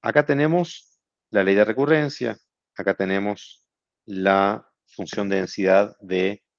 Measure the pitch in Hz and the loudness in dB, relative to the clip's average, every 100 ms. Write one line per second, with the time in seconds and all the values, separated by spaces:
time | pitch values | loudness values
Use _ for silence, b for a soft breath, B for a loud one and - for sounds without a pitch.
0 | - 147 147 143 151 170 170 - _ _ | 0 0 2 0 2 0 -2 -8 _ _
1 | _ _ _ 107 95 98 107 113 143 156 | _ _ _ 0 2 4 2 2 0 2
2 | 147 - 120 110 _ _ _ - 98 95 | 0 -4 -8 -8 _ _ _ -8 -4 -2
3 | 95 98 101 101 - _ _ _ _ _ | -2 -2 -2 -6 -12 _ _ _ _ _
4 | - 95 95 98 98 113 _ _ _ - | -14 -2 2 2 2 -2 _ _ _ -14
5 | 95 - 101 98 95 - 95 95 104 - | -10 -6 -2 -2 -4 -2 2 4 2 -4
6 | 98 92 95 104 _ | -6 -2 -2 -4 _